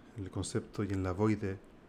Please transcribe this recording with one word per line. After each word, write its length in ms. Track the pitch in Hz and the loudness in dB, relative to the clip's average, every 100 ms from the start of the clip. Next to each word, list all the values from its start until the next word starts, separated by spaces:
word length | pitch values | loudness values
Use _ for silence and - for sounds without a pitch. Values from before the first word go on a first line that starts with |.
| - - | -16 -10
en 80 | |
el 60 | 92 | -6
concepto 540 | - 92 113 - - | -4 -2 -2 -2 -2
y 80 | 101 | 0
en 80 | 98 | 2
la 100 | 92 | 2
voide 460 | 87 107 107 101 98 - - | 4 4 4 0 -4 -8 -20